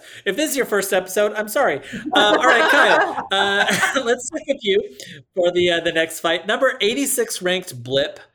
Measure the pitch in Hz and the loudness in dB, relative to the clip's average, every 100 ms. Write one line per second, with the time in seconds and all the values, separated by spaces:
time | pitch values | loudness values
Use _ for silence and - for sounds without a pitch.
0 | - - 202 196 311 277 220 202 196 190 | -18 -10 -4 -2 0 0 0 0 2 0
1 | 185 214 208 208 214 294 226 139 - 208 | 0 0 0 0 -4 0 0 0 -6 -12
2 | 302 - 208 208 247 233 - 277 226 160 | -2 2 4 4 4 4 4 4 6 4
3 | 359 - - 196 202 202 220 190 370 277 | 2 -2 -4 0 0 2 0 2 0 0
4 | 233 247 - 320 302 269 208 196 - - | -2 -2 -4 -8 -6 -4 0 0 -2 -10
5 | - 147 - 190 175 175 175 170 165 160 | -16 -16 -10 -2 0 2 2 0 0 0
6 | 160 - 170 170 190 240 262 254 202 254 | -2 -2 -2 -2 -2 0 0 0 -2 0
7 | 277 - 220 - 180 185 185 127 120 135 | -2 -2 -2 -2 -2 -2 -6 -12 -2 -2
8 | 160 - - | -2 -6 -20